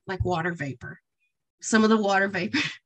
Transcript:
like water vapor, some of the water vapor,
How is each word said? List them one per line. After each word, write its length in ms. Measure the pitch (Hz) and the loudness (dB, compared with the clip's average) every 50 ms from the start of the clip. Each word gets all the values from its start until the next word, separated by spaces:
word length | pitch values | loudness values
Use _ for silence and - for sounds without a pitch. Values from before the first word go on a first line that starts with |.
| _ | _
like 180 | - 190 180 - | -10 -6 -4 -2
water 280 | 180 180 160 165 180 170 | 0 0 0 0 -2 -4
vapor, 460 | 165 147 139 123 - - 147 165 - _ _ _ _ _ _ _ _ _ _ _ _ | -4 -6 -8 -8 -10 -12 -14 -16 -16 _ _ _ _ _ _ _ _ _ _ _ _
some 240 | - - 233 220 220 | -6 0 2 4 6
of 60 | 214 | 6
the 80 | 220 214 | 4 4
water 300 | 208 196 196 190 196 196 | 4 2 2 2 2 0
vapor, 320 | 196 180 175 - - 302 - - - - _ | 0 -2 -4 -2 -2 -2 -2 -2 -6 -10 _